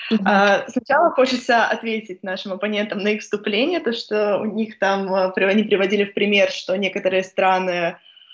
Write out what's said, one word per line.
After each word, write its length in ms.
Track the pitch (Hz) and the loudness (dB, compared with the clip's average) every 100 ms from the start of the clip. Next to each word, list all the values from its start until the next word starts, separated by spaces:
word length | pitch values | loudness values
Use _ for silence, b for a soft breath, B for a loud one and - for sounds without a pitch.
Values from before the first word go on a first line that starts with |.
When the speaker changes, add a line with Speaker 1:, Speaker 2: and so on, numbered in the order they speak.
| B | B
Speaker 1:
Мгм. 140 | 220 196 | 0 2
Speaker 2:
А, 380 | 202 202 196 - | 4 4 2 0
сначала 420 | 254 - 285 339 | -6 0 2 2
хочется 560 | - 254 247 - 233 208 | 4 2 0 2 2 2
ответить 560 | 226 226 220 214 180 | 0 -4 -6 -6 -12
нашим 300 | 190 190 202 | -8 -8 -6
оппонентам 480 | 190 208 208 208 202 | -6 -2 -2 -2 -2
на 80 | 202 | -2
их 140 | 214 | -2
вступление, 580 | - 208 208 202 285 349 | -4 -6 -2 0 0 0
то, 120 | 247 | -2
что 460 | 233 - 214 208 190 | -4 -4 -2 0 0
у 60 | |
них 340 | 214 220 220 - | -2 -4 -4 -2
там, 340 | 196 196 190 | 0 0 0
а, 180 | 190 185 | 0 0
при-, 140 | 185 | 0
они 200 | 196 208 | 2 2
приводили 400 | 208 190 190 202 | 2 2 2 0
в 100 | 202 | 0
пример, 360 | - 208 202 185 | 0 0 2 2
что 260 | - - 190 | 0 -4 -2
некоторые 480 | 190 196 185 185 | -2 -2 -2 0
страны, 760 | 185 - 190 185 185 175 165 165 b b b | -2 0 2 2 0 -2 -2 -6 b b b